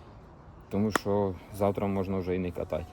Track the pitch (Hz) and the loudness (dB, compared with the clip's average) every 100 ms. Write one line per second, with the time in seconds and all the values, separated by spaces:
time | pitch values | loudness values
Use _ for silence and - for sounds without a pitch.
0 | - - - - - - - 101 107 98 | -16 -18 -18 -20 -18 -18 -4 2 4 2
1 | 104 101 101 87 - 95 101 101 101 98 | 2 2 2 0 -8 0 2 4 2 2
2 | 92 95 87 92 90 85 85 - 85 | 2 0 2 0 0 -2 -2 -4 -4